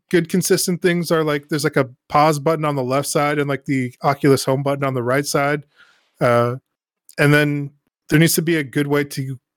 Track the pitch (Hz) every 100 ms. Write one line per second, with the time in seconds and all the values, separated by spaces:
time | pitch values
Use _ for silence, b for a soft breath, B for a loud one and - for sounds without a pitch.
0 | - 175 165 185 - 180 - 175 180 175
1 | 165 160 156 147 143 151 147 151 123 -
2 | - 151 156 147 151 156 156 143 123 135
3 | 139 160 147 151 143 139 - 135 123 -
4 | 147 139 147 131 - 135 139 139 139 131
5 | 120 135 143 151 143 151 - b b b
6 | b - 123 120 120 123 _ _ _ _
7 | _ - 147 147 147 147 143 _ _ _
8 | - 151 165 - 160 160 131 147 143 147
9 | 143 - 135 131 _